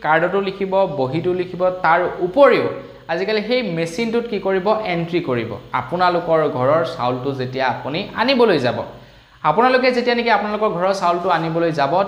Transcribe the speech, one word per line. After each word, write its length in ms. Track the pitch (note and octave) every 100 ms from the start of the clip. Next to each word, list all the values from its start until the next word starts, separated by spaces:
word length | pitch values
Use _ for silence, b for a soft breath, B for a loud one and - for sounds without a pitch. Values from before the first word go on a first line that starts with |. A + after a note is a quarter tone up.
কাৰ্ডতো 400 | D3+ D#3+ F3 G3
লিখিব, 460 | G3 F#3 F#3+ F#3+ F#3
বহীতো 480 | C#3+ B2+ D#3 F3+
লিখিব, 360 | F3+ F3 E3+ F#3
তাৰ 300 | F3+ D#3+ F3 F3 -
উপৰিও 500 | F3 C4 C4+ D#3 A#2+ - B B -
আজিকালি 340 | E3+ G3 G#3+
সেই 200 | G#3 B3+
মেচিনটোত 600 | G#3+ E3 E3 A3+ A#3 A#3 A#3
কি 80 | G3
কৰিব, 340 | F#3+ F#3+ G3 G#3+
entry 360 | F#3 E3+ E3+ F3
কৰিব। 300 | - B2 A2 G2+ -
আপোনালোকৰ 760 | B2+ B2+ E3+ F3+ F3 E3+ D#3+ D3+
ঘৰৰ 360 | B2+ B2+ D#3+ D#3 -
চাউলটো 380 | B2 B2+ C#3
যেতিয়া 320 | B2+ B2 C3 B2+
আপুনি 420 | B2 C3 D#3 G#3 -
আনিবলৈ 420 | A#3+ C4 A#3 D#3
যাব, 200 | B2 A2 - B B B B B
আপোনালোকে 480 | D#3 D#3+ B3+ B3+ C4
যেতিয়া 260 | B3 A#3+ A#3+
নেকি 140 | A3+
আপোনালোকৰ 380 | G#3 G#3 G#3 G#3+
ঘৰৰ 260 | E3+ F#3
চাউলটো 340 | G3 F3 F3+ F#3
আনিবলৈ 440 | E3 E3 D#3+ E3
যাব, 300 | D#3 C#3 F3